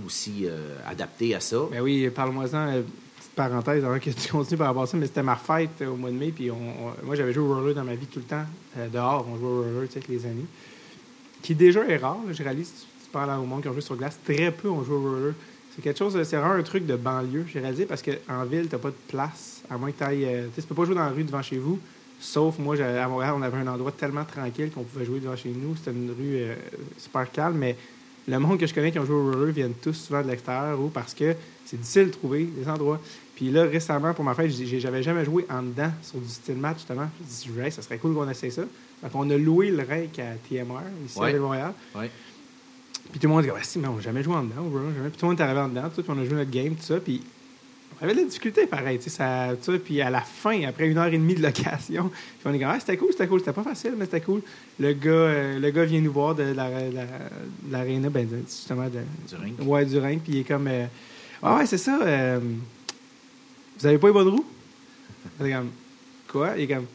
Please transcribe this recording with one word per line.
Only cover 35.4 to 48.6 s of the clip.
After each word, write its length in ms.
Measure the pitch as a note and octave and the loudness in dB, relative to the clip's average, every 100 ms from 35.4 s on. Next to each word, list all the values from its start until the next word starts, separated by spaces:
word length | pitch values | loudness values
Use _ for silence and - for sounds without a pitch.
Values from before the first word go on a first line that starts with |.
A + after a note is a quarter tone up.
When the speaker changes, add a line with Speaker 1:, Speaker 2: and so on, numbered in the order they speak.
| F3+ | 0
Speaker 2:
en 140 | B2+ | -2
dedans 300 | B2+ B2 D#3 D#3+ | -4 -2 -2 -4
sur 160 | - C3 | -8 -10
du 80 | A#2 | -10
steel 280 | A2+ - C3 | -10 -8 -4
match, 220 | C#3+ E3 | -4 -6
justement. 300 | - B2+ D3+ D#3+ | -6 -6 -6 -8
Je 40 | |
me 60 | D#3 | -14
suis 220 | A#2 B2 | -12 -8
dit, « 80 | A#2 | -6
Hey, 100 | C3+ | -6
ça 120 | D#3 | -6
serait 160 | - A#2 | -10 -4
cool 160 | E3 D3+ | -2 0
qu'on 120 | C#3 | -2
essaie 220 | C3 B2+ | -4 -6
ça. » 140 | B2 A3 - - - | -6 -8 -10 -20 -16
Donc, 80 | B2+ | -8
on 160 | B2+ C#3+ | -2 2
a 80 | C#3+ | 4
loué 320 | D#3 E3+ G3+ | 6 6 6
le 140 | E3 | 2
rink 340 | B2+ D#3 E3 D#3+ | 0 -4 -4 -8
à 160 | A#2+ A2+ - | -8 -8 -6
T 60 | B2+ | -6
M 160 | B2 | -4
R, 100 | B2+ F#3 F#3 C3 | -8 -10 -10 -10
ici, 140 | G2 | -2
à 20 | |
Speaker 1:
Ouais. 100 | A#2 | 0
Speaker 2:
Ville-Montréal. 400 | C#3+ C#3 C3 D#3 G3 - | 2 0 -2 -4 -8 -12
Speaker 1:
Ouais. 160 | G2+ A#2 - - - - - - - - - - | -8 -8 -10 -20 -20 -20 -20 -20 -20 -16 -16 -12
Speaker 2:
Puis 80 | C#3 | 0
tout 80 | D3+ | 4
le 60 | |
monde 100 | D#3 | 6
dit, « 60 | C#3 G2+ | 4 0
Ah, 40 | |
si, 160 | - F3+ | -4 -4
mais 100 | C3+ | -2
on 60 | A2 | -4
n'a 40 | |
jamais 220 | G#2 B2 | -4 -2
joué 100 | C#3+ E3+ | 0 0
en 80 | |
dedans, 180 | A#2 A#2 E3+ | -2 -4 -4
au 40 | |
roller, 200 | C#3 D3 D3 | -4 -4 -4
jamais. » 140 | C#3 | -6
Puis 80 | - | 0
tout 60 | E3+ | 2
le 60 | |
monde 80 | F3 | 4
est 40 | |
arrivé 160 | C#3+ C3+ | 2 2
en 80 | C#3 | 0
dedans, 220 | B2 D#3 | -2 -4
tout, 80 | D#3 | -4
puis 100 | C3+ C#3 | -4 -2
on 40 | |
a 60 | B2+ | 0
joué 80 | D3+ | 0
notre 140 | C#3 | 0
game, 240 | B2+ C#3+ D#3+ | -2 -2 -4
tout 80 | |
ça. 140 | - E3+ | -2 -2
Puis 220 | F3+ B2 - - - - - - - - | -2 -4 -6 -20 -20 -20 -20 -20 -20 -6
on 40 | |
avait 100 | E3+ | 0
de 60 | A#3+ | 2
la 60 | E4 | 0
difficulté, 400 | - A3 D4 | -2 0 4